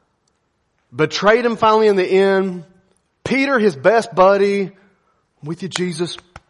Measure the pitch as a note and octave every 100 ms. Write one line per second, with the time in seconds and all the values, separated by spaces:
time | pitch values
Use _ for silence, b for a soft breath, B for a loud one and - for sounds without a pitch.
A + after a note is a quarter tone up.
0 | _ _ _ _ _ _ _ _ _ B2
1 | D#3 - G3+ A#3 A#3 A3 A3 G#3+ G#3+ G3
2 | F3+ F#3+ G3 F#3+ F#3+ F3+ D#3 _ _ _
3 | _ _ - C4 C#4 C4 G#3 C3 E3+ A3+
4 | A3 D#3+ F#3 G3+ G3+ G3+ F#3+ - _ _
5 | _ _ _ _ D3 E3 F#3+ - F3+ D#3+
6 | F3 - - - _